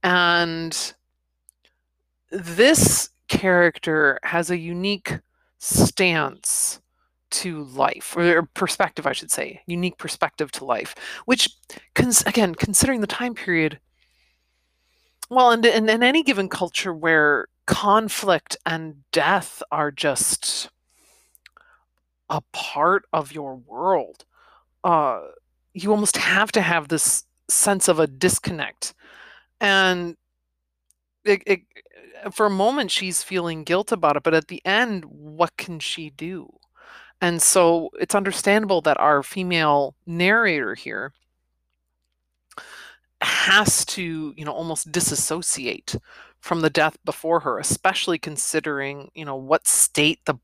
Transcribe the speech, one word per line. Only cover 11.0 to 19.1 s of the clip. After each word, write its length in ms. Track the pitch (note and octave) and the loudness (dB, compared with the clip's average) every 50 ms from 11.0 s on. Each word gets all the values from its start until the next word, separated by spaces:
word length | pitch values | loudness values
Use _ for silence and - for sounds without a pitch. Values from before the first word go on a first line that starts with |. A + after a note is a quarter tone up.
| - - - - - | -16 -14 -14 -14 0
which, 240 | - B3+ B3 - - - _ _ _ - - - _ _ | 0 0 2 2 -2 -2 _ _ _ -20 -20 -20 _ _
cons-, 300 | - - B3 A#3 - - | 0 0 2 2 2 2
again, 280 | - G3 A#3+ G#3+ F#3 E3 | 2 2 2 0 0 0
considering 460 | - - - G3 - - C4 C4+ A#3+ | -2 -4 0 2 2 2 2 0 -2
the 60 | G#3 | -2
time 280 | G3 - - B3 B3 A#3 | -4 -4 -6 -6 -6 -6
period, 460 | - - - F3 E3 D#3 D#3 D3+ - _ _ _ _ _ _ _ _ _ _ _ _ _ _ _ _ _ _ _ _ _ _ _ _ _ _ _ _ - _ | -8 -4 -2 0 0 0 0 -2 -6 _ _ _ _ _ _ _ _ _ _ _ _ _ _ _ _ _ _ _ _ _ _ _ _ _ _ _ _ -16 _
well, 200 | A#3+ C4 B3+ B3 | 2 6 6 6
and, 140 | A#3 A#3 A3+ | 6 6 4
and 240 | A#3 - A3+ A3 A3 | 4 4 4 2 2
in 140 | G#3+ A3+ B3 | 2 4 4
any 200 | B3 C4+ E4 D#4 | 4 4 4 2
given 280 | C4 C4 G3 G3 F#3+ | 2 0 0 -2 -4
culture 420 | - - F#3 E3+ _ - - F#3+ E3+ | -4 -4 -6 -4 _ -6 -4 -4 -6
where 540 | D#3+ D3+ E3 E3 D#3 D3+ D3 D3 B2 - - _ _ _ | -2 2 4 4 6 6 4 4 2 0 -6 _ _ _
conflict 920 | - - - - G#3 G3 G#3+ A3 G#3 - - - G3 F3+ D3+ _ - - - _ | -2 -2 0 4 4 4 4 4 0 -6 -4 2 2 2 2 _ -6 -14 -8 _
and 300 | E3 E3 D#3+ D#3+ D#3+ D3 C#3+ C3+ _ | -6 -6 -6 -8 -10 -14 -16 _ _